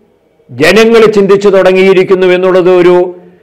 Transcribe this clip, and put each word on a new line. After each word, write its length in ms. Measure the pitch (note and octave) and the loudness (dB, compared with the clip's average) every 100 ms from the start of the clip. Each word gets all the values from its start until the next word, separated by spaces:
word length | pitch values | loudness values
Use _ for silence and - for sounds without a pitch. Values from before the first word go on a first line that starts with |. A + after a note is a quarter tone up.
| _ _ _ _ - | _ _ _ _ -16
ജനങ്ങൾ 520 | B2 D#3+ G#3 A3+ A3+ A3 G3+ | -6 -2 0 2 2 0 0
ചിന്തിച്ചു 340 | G3 G3 G3+ F#3+ | 0 0 0 2
തുടങ്ങിയിരിക്കുന്നു 720 | F#3 F#3+ F#3+ F#3 F#3 F#3 F#3 F3+ | 0 0 0 0 0 -2 0 -2
എന്നുള്ളത് 360 | F#3 F#3 F3 F3+ | 0 0 0 0
ഒരു 140 | F3 F3+ F3+ - - _ | 0 0 -2 -10 -20 _